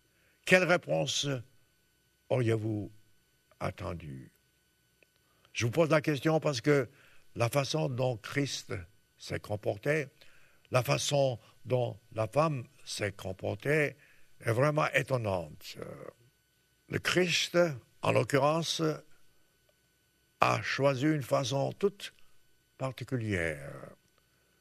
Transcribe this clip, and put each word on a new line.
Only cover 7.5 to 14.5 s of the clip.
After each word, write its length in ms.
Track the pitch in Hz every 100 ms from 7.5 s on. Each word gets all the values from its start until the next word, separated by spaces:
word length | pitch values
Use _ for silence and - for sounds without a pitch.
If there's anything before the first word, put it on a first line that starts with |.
| 143 135 156 156
dont 280 | 120 127 117
Christ 560 | - 139 139 - - 101 85 _ _ _
s'est 220 | - 90
comporté, 680 | - 104 117 104 143 156 131 - - - - _ _
la 120 | 127
façon 560 | 120 139 - 143 135 120 - - 110
dont 340 | 123 117 107 _
la 140 | 110 110
femme 380 | 143 160 139 120 _ -
s'est 260 | - 104
comportée 840 | - 95 95 101 104 135 156 143 - - - - -
est 100 | 117